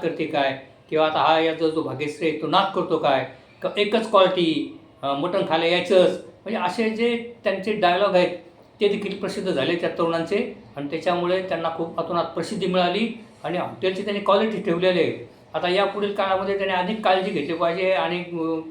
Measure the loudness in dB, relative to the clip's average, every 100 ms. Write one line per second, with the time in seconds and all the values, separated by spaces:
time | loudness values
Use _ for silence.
0 | -4 -4 -2 0 0 -2 -12 -20 -4 0
1 | 2 2 4 4 2 0 0 0 -4 -4
2 | -6 -2 -2 -2 0 2 2 -2 -2 2
3 | 4 2 0 -10 -20 -8 -6 -2 0 0
4 | 4 6 6 4 0 0 -4 -10 -20 -8
5 | -4 -2 -2 -2 0 0 2 0 4 6
6 | 6 2 -8 -14 -6 -4 -2 0 -2 0
7 | 0 0 -6 -4 -4 -2 -2 2 2 4
8 | 4 4 2 -2 -14 -20 -20 -2 0 0
9 | -4 -6 -6 -4 -2 0 0 0 -2 0
10 | 0 0 0 -2 -2 -8 -14 -10 -6 -2
11 | 0 0 2 0 -2 -4 -2 -4 -6 -4
12 | -2 -2 -2 -4 -6 -4 0 2 2 0
13 | -2 -4 -16 -12 -6 -4 -4 -4 -4 -2
14 | -4 -2 2 4 2 -2 -2 2 2 2
15 | 0 -2 -12 -20 -8 -4 0 2 0 0
16 | -4 -2 0 0 0 -2 0 0 -2 0
17 | 2 4 2 -2 -2 0 0 0 2 2
18 | 0 -2 -4 -4 -2 -4 -4